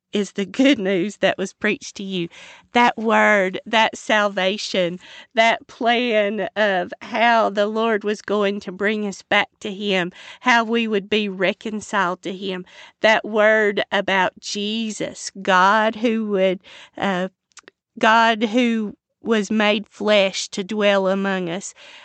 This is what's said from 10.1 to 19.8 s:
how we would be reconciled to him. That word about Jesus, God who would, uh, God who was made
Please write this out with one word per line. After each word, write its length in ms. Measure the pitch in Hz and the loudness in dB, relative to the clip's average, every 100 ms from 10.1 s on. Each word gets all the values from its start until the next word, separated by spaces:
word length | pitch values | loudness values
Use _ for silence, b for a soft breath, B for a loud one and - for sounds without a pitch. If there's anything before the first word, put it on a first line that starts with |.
| - B B | -8 B B
how 240 | 247 233 | 2 2
we 240 | 220 233 220 | 2 0 0
would 220 | 208 196 | -2 -2
be 180 | 214 208 | -2 -2
reconciled 920 | 185 180 214 220 214 - 208 180 185 | -2 -2 -2 -6 -10 -4 -2 -2 -4
to 100 | 170 | -8
him. 320 | 185 190 185 - B B B | -8 -8 -8 -12 B B B
That 240 | 220 214 208 | 2 2 2
word 580 | 214 208 220 208 202 - | 2 4 4 2 -2 -2
about 460 | 202 196 190 - - | -2 0 0 0 -4
Jesus, 920 | - 208 208 220 220 202 - - - 196 | -10 -6 -4 -4 -6 -6 -8 -10 -14 -6
God 540 | 190 185 190 220 220 214 | 2 4 4 4 0 0
who 300 | 233 226 214 | -2 -2 -2
would, 320 | 196 190 185 - B B - | 0 0 0 -8 B B -6
uh, 320 | 202 180 185 - _ - - - _ - | -4 -2 -4 -10 _ -20 -20 -20 _ 0
God 460 | 226 226 226 220 | 4 6 4 2
who 520 | 220 240 233 226 208 - _ _ | 0 2 2 0 -4 -10 _ _
was 280 | 214 220 196 | -2 0 0
made 360 | 214 208 214 | 0 2 0